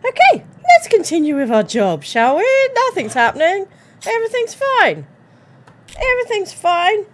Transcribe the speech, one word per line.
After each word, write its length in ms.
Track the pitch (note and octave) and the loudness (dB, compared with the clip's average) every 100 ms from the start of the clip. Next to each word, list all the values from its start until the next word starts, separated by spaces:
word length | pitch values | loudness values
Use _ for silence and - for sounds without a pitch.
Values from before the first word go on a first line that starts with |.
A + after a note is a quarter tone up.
Okay, 400 | B4+ - F#5 - - - | -4 2 4 4 -4 -6
let's 240 | - E5+ - | 4 4 4
continue 480 | G#4+ - D#4+ D4+ | 0 0 -2 0
with 160 | C#4+ B3+ | -2 0
our 120 | A3 | 0
job, 400 | - A#3 G3+ D#3+ | 0 0 0 -2
shall 340 | - A#3 A#3+ D4 | -4 0 2 2
we? 320 | A#4+ C5+ C5+ A#4+ B4+ | 2 2 2 0 0
Nothing's 260 | A#4+ G#3+ | -2 -4
happening. 540 | B3+ A#3 C#4 D#4+ G4 F#4+ - _ _ - | 0 0 2 0 0 -6 -16 _ _ -6
Everything's 460 | A4+ A4+ B4 A#4 | -4 -2 -4 -6
fine. 520 | - C5+ B4+ D#4+ D#3 C#3 _ _ _ _ - - _ - - | -4 -2 2 2 0 -12 _ _ _ _ -20 -20 _ -20 -6
Everything's 520 | B4+ B4 A#4 G#4+ F#4 | -2 -2 -2 -4 -6
fine. 520 | - F4 F4 F4+ G#4+ G4+ | -4 -2 0 0 0 -6